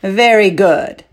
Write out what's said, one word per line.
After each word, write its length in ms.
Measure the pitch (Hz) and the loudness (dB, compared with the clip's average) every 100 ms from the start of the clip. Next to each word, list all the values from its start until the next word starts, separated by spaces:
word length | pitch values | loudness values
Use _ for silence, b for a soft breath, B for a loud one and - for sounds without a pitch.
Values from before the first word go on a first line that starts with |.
Very 480 | - 196 233 220 202 | -6 -2 2 2 2
good 540 | 170 196 151 135 - - | 0 0 0 -4 -14 -20